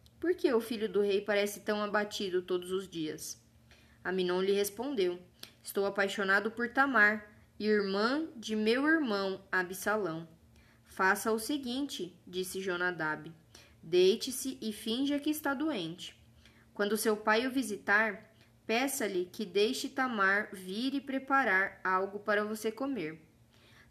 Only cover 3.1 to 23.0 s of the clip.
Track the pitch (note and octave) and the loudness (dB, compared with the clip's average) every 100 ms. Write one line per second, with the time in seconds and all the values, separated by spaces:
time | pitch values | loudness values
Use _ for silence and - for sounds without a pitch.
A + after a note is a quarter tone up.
3.1 | D#3 - - _ _ - - - _ F3 | -6 -10 -14 _ _ -20 -20 -20 _ -4
4.1 | F#3 F3+ F3+ G3 G3+ G3+ - C4+ C4 F3+ | 0 0 2 2 2 0 -2 -4 0 0
5.1 | F3 - _ - - - G3+ G3 G3 G3 | -2 -10 _ -20 -18 -8 -2 0 0 0
6.1 | G3+ F#3+ G3+ G#3+ A3 A#3 C4+ C#4 A#3 G#3 | 0 2 2 2 -2 -2 2 4 6 6
7.1 | G#3+ - - - - G#3 G#3 G3 G3 A3+ | 4 -4 -20 -20 -4 2 2 2 2 2
8.1 | C#4+ D#4+ A#3+ G#3+ G#3+ G#3+ B3 D4 D#4+ B3+ | 0 -4 -8 -6 0 2 4 4 4 2
9.1 | G3+ G3 F#3+ - F#3 F3+ F#3+ G#3 G#3+ F3+ | 0 -2 -4 -4 -2 -2 -4 -2 0 0
10.1 | D#3+ E3 - - - - _ - - F#3+ | -4 -10 -18 -20 -20 -20 _ -10 0 2
11.1 | G#3 A3+ A3 A3 D4 A#3+ B3+ C#4+ - F3 | 2 2 0 0 -4 -4 -4 -4 -6 -10
12.1 | - - F3+ F#3 F#3+ F#3+ F3 F3+ E3 D#3 | -12 -10 -6 -4 -4 -4 0 0 0 -2
13.1 | D3+ D#3+ - _ - - - D#3+ F3+ F#3 | -4 -8 -18 _ -20 -20 -20 0 4 6
14.1 | A3 - A#3+ C4+ - A3 G#3 A3 A#3+ C#4 | 4 -2 -6 -8 -6 -8 -6 -4 -2 0
15.1 | C#4+ D4+ D4+ C#4+ C4+ D#4 A#3+ D#3+ F3 - | 0 0 -2 -2 -2 -2 -2 -4 -8 -14
16.1 | - - - - - - - G3+ G#3+ A3+ | -18 -20 -20 -20 -20 -10 -2 0 0 0
17.1 | G#3+ G#3+ G#3+ C4 C4 A3 G3 - G#3 A3 | 0 2 2 2 -2 -2 -4 2 2 2
18.1 | F#3+ - _ - _ - A3+ C4+ - G#3 | -2 -14 _ -20 _ -2 0 0 -2 -2
19.1 | F#3 F3+ - G3 F#3+ A3 B3+ C4+ - C4 | -2 -4 -6 -2 2 2 0 -4 -2 -2
20.1 | A3 F#3+ G3+ G#3+ F#3+ F#3 G3+ C4 C4+ - | 2 2 2 0 -8 -8 -4 -2 -2 -2
21.1 | C4 C4 C4+ A#3 F#3+ F#3+ - F#3 F#3 G3 | -4 0 2 4 4 2 -2 0 0 0
22.1 | G3+ G#3 G#3 G#3+ A3 A3+ A3 C#4 B3 | -4 0 0 0 -2 -4 -4 -4 -4